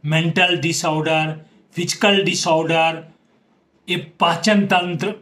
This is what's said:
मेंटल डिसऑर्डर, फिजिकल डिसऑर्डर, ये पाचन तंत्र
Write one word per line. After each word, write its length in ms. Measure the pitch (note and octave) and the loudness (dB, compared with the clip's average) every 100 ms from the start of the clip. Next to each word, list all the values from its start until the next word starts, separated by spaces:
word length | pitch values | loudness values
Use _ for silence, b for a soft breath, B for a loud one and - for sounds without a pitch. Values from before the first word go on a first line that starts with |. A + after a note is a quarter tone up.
मेंटल 520 | D3 D#3+ E3 D#3+ F3+ E3+ | 0 0 0 2 0 0
डिसऑर्डर, 840 | D#3 E3 E3+ D#3 D#3 D#3+ D#3 D#3 b b b | -2 -2 -2 -2 0 0 -2 -6 b b b
फिजिकल 520 | - F3 - G#3 G3 | -6 -6 0 2 2
डिसऑर्डर, 880 | F#3+ F#3 F3+ D#3+ D#3+ E3 D#3+ D#3+ - _ _ _ _ _ _ _ - | 0 -2 0 0 2 0 0 -2 -14 _ _ _ _ _ _ _ -4
ये 80 | F3 | -4
पाचन 720 | - _ E3+ E3 G#3+ G#3 G3 | -4 _ 0 2 2 2 4
तंत्र 480 | F#3 F3 E3 F#3 G#3+ | 0 0 -4 -6 -6